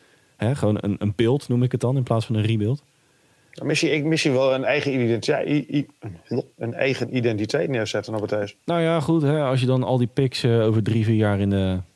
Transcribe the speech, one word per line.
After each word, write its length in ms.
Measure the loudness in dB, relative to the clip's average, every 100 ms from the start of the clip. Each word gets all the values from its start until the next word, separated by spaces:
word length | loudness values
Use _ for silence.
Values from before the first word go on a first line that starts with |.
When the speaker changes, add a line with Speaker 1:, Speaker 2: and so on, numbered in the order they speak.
| _ _ _ _
Speaker 1:
hè, 200 | -2 0
gewoon 220 | 0 0
een, 140 | 0 -2
een 140 | -2 0
build 320 | 2 2 0
noem 160 | 0
ik 80 | 0
het 100 | 0
dan, 140 | 0 -2
in 60 |
plaats 220 | 0 -2 0
van 100 | -2
een 100 | 0
rebuild. 380 | 0 0 -2 -8 _ _ _ _ _ _
Speaker 2:
Dan 160 | -10 -4
mis 120 | 0
je, 120 | 0
ik 120 | 0
mis 200 | 0 0
je 80 | 2
wel 220 | 2 2
een 100 | 2
eigen 300 | 2 0 0
identiteit, 540 | 0 0 0 0 -2 0
i-, 180 | 0 0 -4
i-, 100 | -4 _ -14 -14 -6 -6 -6 _
een 160 | -8
eigen 420 | -2 -2 -2 -4 -2
identiteit 520 | -2 -2 -2 -2 -2
neerzetten 460 | -2 -2 -4 -4 -6
op 60 |
het 100 | -4
ijs. 240 | -4 -4 -8 -4
Speaker 1:
Nou 160 | 0
ja, 180 | 2 0
goed, 220 | 2 2
hè, 200 | 2 0
als 160 | 0 0
je 60 | 2
dan 180 | 0
al 140 | 2 0
die 100 | 0
picks, 360 | 0 -2 0
eh, 220 | 2 2 4
over 180 | 2
drie, 220 | 2 0 2
vier 100 | 2
jaar 240 | 2 2
in 100 | 2
de, 60 | 2
dan 260 | 0 -2 -6